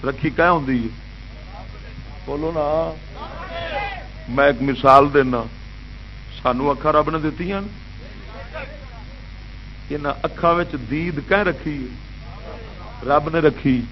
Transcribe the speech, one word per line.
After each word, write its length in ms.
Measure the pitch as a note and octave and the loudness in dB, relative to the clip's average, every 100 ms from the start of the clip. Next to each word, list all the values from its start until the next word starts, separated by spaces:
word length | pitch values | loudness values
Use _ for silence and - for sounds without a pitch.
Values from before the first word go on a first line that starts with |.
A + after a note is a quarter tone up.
رکھی 260 | C3+ C3+ D#3 | -4 -2 -2
کیا 220 | D3 E3+ | 4 4
ہوندی 360 | E3+ C3 B2+ A2+ | 4 2 0 0
ہے؟ 0 | - - - - - - - - - - - - - - | -6 -16 -16 -14 -14 -14 -12 -12 -12 -12 -14 -12 -12 -6
بولو 260 | C#3+ D#3+ E3 | -2 -2 0
نا۔ 380 | D3 D#3 E3 D#3+ - - D#4+ - - - - - G5+ - - - - | 2 2 0 -6 -12 -10 -10 -10 -8 -8 -4 -4 -4 -6 -10 -12 -4
میں 160 | B2 C#3+ | 4 4
ایک 160 | B2 | 4
مثال 440 | C#3 A#2+ C3+ C3+ C#3+ | 0 4 10 10 10
دینا، 300 | C#3+ C3 A#2+ A2+ - - - - - - - - - | 6 4 0 -2 -10 -14 -14 -14 -14 -14 -14 -14 -2
سانو 280 | B2+ B2 C#3+ | 0 2 2
اکھاں 240 | C#3 D3+ | 2 4
رب 160 | D3+ D3+ | 4 4
نے 200 | D#3+ D3+ | 0 -2
دتی 220 | C#3 F3+ | -2 -4
ہیں، 80 | G3 G3+ - - - - - - - C4+ - C4+ - - - - - - - - - - - - | -4 -6 -12 -14 -14 -14 -14 -14 -12 -10 -10 -12 -12 -14 -14 -14 -14 -14 -14 -14 -14 -14 -14 -8
انہاں 240 | D3 C#3+ C#3 | -4 -2 -2
اکھاں 300 | D#3+ - E3+ | -4 4 4
وچ 220 | E3+ E3 D3+ A#2 | 4 2 -4 -2
دید 280 | C#3+ E3+ D3 C#3 | -2 0 -4 2
کیا 160 | G3 | 4
رکھی 420 | G3+ - D#3 C#3+ B2+ | 4 0 -4 -4 -6
ہے؟ 100 | - - - - - - - - - - - A#2 | -10 -14 -14 -14 -14 -12 -12 -12 -12 -14 -8 4
رب 200 | D3 D3 | 4 4
نے 60 | E3 | 6
رکھی۔ 420 | D3+ - C#3+ B2+ A2+ | 6 6 2 2 0